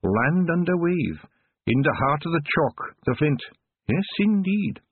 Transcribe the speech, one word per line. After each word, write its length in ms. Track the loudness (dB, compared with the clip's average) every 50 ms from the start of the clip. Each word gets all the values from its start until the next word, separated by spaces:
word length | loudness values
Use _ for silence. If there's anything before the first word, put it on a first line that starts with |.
| 0
Land 460 | 2 2 2 2 2 2 2 2 2
under 260 | 2 0 0 0 0
wave. 420 | 0 0 0 0 0 -2 -2 -4 -6 -12 -20 _ _ _ _ _ _ _
In 140 | 0 2 2
the 160 | 2 2 0 0 0
heart 160 | 0 0 -2 -2
of 60 | -4
the 100 | -4 -4 -4
chalk, 500 | -2 0 0 0 0 -2 -6 -12 -14 -14 _ _
the 100 | -2 0
flint. 260 | 2 2 2 2 0 -2 -12 -20 _ _ _ _ _ _
Yes, 180 | -2 0 0 -2 -4 -2 0
indeed. 600 | 2 2 2 2 0 0 0 -2 -2 -4 -6 -8 _ _